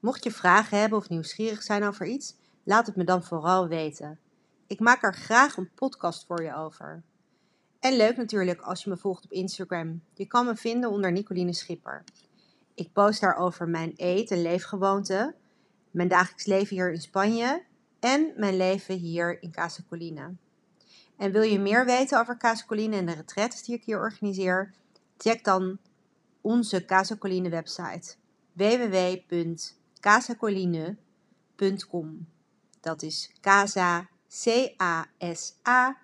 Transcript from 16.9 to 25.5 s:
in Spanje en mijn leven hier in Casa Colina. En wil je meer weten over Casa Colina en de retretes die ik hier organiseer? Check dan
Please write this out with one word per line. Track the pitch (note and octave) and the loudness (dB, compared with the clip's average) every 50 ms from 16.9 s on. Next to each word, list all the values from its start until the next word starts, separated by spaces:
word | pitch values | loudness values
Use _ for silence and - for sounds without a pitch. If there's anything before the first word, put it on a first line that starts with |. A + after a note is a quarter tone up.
| E3+ | -2
in | E3+ | -4
Spanje | D#3 - _ F#3+ F#3+ G#3 A3+ A#3 A#3 B3 C#4+ F4 F#4 _ _ _ _ _ _ _ | -10 -6 _ 0 0 2 2 0 0 0 -2 -2 -6 _ _ _ _ _ _ _
en | - A#3+ C4+ C#4+ D#4 D#4+ - | 0 2 2 4 2 0 0
mijn | - G#3+ G3+ F#3+ | -2 -2 0 2
leven | F#3 F#3 F#3 F#3+ G3 - - F#3+ | 2 2 2 0 0 -2 -6 -8
hier | F#3 E3+ E3+ E3 E3+ E3+ E3+ F3 - - | -6 -6 -6 -2 -2 -2 -2 -2 -6 -10
in | F3 | -14
Casa | D#3+ - E3 E3+ E3 - F3 _ | -8 -6 -6 -6 -8 -12 -16 _
Colina. | - E3+ E3 E3 D#3+ D3 C#3 D#3 F#3 F3+ _ _ _ _ _ _ _ _ _ _ _ - _ _ _ | -12 -12 -12 -12 -12 -12 -14 -14 -16 -18 _ _ _ _ _ _ _ _ _ _ _ -20 _ _ _
En | _ G3+ G3 F#3+ | _ -4 0 2
wil | G#3+ A3 | 4 4
je | A3 G#3 G3+ | 4 4 2
meer | G3 G3 G#3 A#3+ B3+ | 2 2 2 2 4
weten | B3 B3 B3 C4+ C4 C#4+ A#3+ | 4 4 2 2 2 2 2
over | A#3 A#3 A#3+ | 2 0 -4
Casa | A#3 - A#3 A3+ A3+ - | 0 0 0 0 0 -4
Colina | _ A3 G#3+ A3 A3 G#3+ | _ -4 -2 -2 -2 -2
en | G3 F3+ | -2 -2
de | E3+ E3+ | -2 -4
retretes | D#3 D#3+ - - - G#3 A#3+ - - - | -6 -10 -10 -4 -2 -2 -2 -4 -8 -8
die | - A#3+ | -8 -8
ik | A#3 _ | -8 _
hier | - A3 F#3+ | -4 -4 -2
organiseer? | - A3 G#3+ - - G3+ G3 F#3 F#3+ F3+ F3+ F#3 G3 G3+ - _ _ _ _ _ _ _ _ _ | -2 -4 -6 -4 -6 -4 -4 0 0 2 2 0 0 -4 -8 _ _ _ _ _ _ _ _ _
Check | - G#3+ A3+ A#3 _ | 0 0 0 0 _
dan | G#3+ | 2